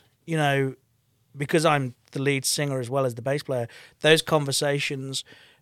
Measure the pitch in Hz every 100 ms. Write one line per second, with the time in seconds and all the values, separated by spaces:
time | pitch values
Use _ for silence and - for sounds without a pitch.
0 | _ _ - 160 147 139 135 127 _ _
1 | _ _ _ 135 143 170 160 147 127 -
2 | _ - 139 135 - - 143 131 117 139
3 | 131 117 120 147 - 127 117 - - _
4 | 151 160 - 160 139 131 147 143 - 139
5 | 135 131 - - - _